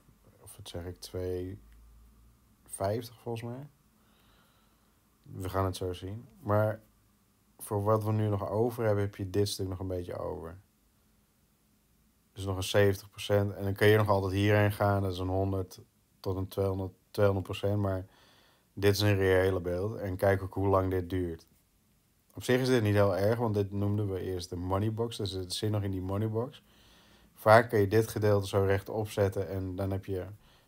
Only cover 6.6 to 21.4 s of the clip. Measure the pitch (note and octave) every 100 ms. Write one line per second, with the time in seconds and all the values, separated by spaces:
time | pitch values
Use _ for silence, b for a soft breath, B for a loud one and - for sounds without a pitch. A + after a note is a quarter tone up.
6.6 | G#2+ G#2+ _ _ _ _ _ _ _ _
7.6 | - G#2 G2+ A2 G#2+ G#2+ G#2+ G2+ G2 G#2
8.6 | B2 A#2 A2 G2+ G2+ - G2 G2+ G2+ -
9.6 | F#2+ F#2 F#2 F2+ F2 - E2+ E2 E2 F#2+
10.6 | _ _ _ _ _ _ _ _ _ _
11.6 | _ _ _ _ _ _ _ G2+ G2 F#2
12.6 | F#2+ G#2 G2+ F#2+ - - - G2+ G2+ F2+
13.6 | G2 G2 G#2 G#2+ G#2+ G2 F#2+ G2 G#2 G#2
14.6 | G#2 - G2+ G2+ F#2+ F2+ F#2 F#2+ G2 F#2+
15.6 | F#2 - - _ _ _ G2+ F#2 F#2+ -
16.6 | G2 F#2+ F#2 - _ - G2+ F#2+ F2 F#2+
17.6 | G2 G#2 G2 F#2+ F#2+ b b b b b
18.6 | b - G2+ F#2+ G#2 G2 F#2+ F#2 F#2+ F#2
19.6 | F2 F2 G#2+ A#2 G2 F#2 G2+ F#2+ F#2+ F#2+
20.6 | G2 F#2+ F#2+ F#2 F2 F#2 F2 E2